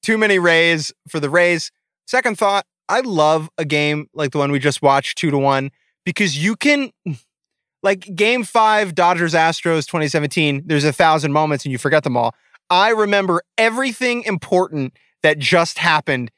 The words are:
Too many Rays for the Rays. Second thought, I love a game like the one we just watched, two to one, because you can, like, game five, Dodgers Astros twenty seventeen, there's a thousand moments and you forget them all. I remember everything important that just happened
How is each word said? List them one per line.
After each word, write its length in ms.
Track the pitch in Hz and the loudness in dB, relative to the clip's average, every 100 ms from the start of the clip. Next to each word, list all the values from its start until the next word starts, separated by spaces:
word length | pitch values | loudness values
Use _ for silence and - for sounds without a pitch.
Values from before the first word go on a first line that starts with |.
Too 160 | - 220 | -2 0
many 220 | 214 196 | 2 2
Rays 540 | 175 165 170 165 147 - - | 4 4 4 2 -4 -12 -10
for 100 | 160 | -6
the 100 | 147 | -2
Rays. 400 | 165 175 170 - _ _ _ - | 2 2 0 -4 _ _ _ -4
Second 320 | 254 254 214 | -2 -2 0
thought, 280 | 202 196 - _ - | 0 0 -4 _ -4
I 140 | 220 | -2
love 480 | 262 180 151 160 156 - | -2 2 2 2 -2 -8
a 80 | 156 | -4
game 420 | 147 147 151 151 | 0 0 -2 -6
like 180 | 139 147 | -6 -4
the 60 | 147 | -2
one 160 | 139 | -2
we 60 | 143 | 0
just 220 | 139 131 | 0 2
watched, 360 | 143 139 - - | 2 2 0 -4
two 140 | 165 | -2
to 60 | 139 | 0
one, 340 | 139 135 135 _ _ _ - | 2 0 -2 _ _ _ -8
because 360 | - 202 139 | -2 -2 0
you 140 | 175 220 | -4 -2
can, 380 | 285 285 262 _ - 139 _ _ _ _ _ _ | 0 0 -2 _ -10 -10 _ _ _ _ _ _
like, 320 | 196 196 196 175 | -2 -2 -4 -2
game 300 | 208 247 220 | 0 0 0
five, 500 | 233 220 214 202 160 | 2 2 2 -2 0
Dodgers 380 | 175 175 170 | 2 2 0
Astros 520 | 165 160 165 170 160 143 | 2 2 0 -2 -2 -2
twenty 220 | 170 151 | -4 -2
seventeen, 560 | 160 147 - 151 139 156 | -2 -2 -2 -2 -2 -2
there's 200 | 151 151 | 0 0
a 80 | |
thousand 400 | 139 165 156 147 | 4 4 4 2
moments 320 | 147 156 143 143 | 0 0 -2 -4
and 80 | |
you 40 | 127 | -4
forget 260 | 147 151 | 0 0
them 120 | 147 123 | 2 -2
all. 180 | 117 - _ _ _ | -2 -4 _ _ _
I 220 | 180 208 | 2 2
remember 500 | 226 208 202 190 175 - - | 2 2 0 0 -2 -4 0
everything 680 | 226 226 269 220 247 240 | 0 0 -4 -2 -4 -2
important 720 | 240 190 - 180 185 151 131 _ _ _ | -4 -6 0 0 0 -4 -8 _ _ _
that 160 | 156 151 | 0 2
just 400 | 131 175 165 - | 2 2 0 -2
happened 520 | 170 151 143 131 120 | 0 0 0 -4 -4